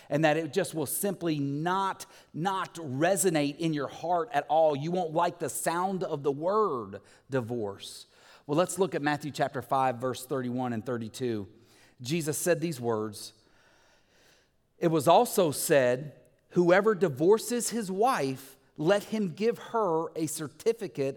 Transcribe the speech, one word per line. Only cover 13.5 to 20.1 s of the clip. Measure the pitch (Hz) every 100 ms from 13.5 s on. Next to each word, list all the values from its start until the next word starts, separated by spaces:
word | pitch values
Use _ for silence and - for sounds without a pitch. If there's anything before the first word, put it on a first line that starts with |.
| _ _ _ _ _ _ _ _ _ _ _ _ _
"It | 175
was | 160 139
also | 180 240 - 175
said, | 131 - 147 123 131 151 - _ _ _
'Whoever | 175 175 180 208
divorces | 202 180 127 165 220 220 240 -
his | 220 190
wife, | 190 233 233 139 131 - - _ -
let | 156 202
him | 202 220 196
give | 143 220 196
her | - 233 202 160 165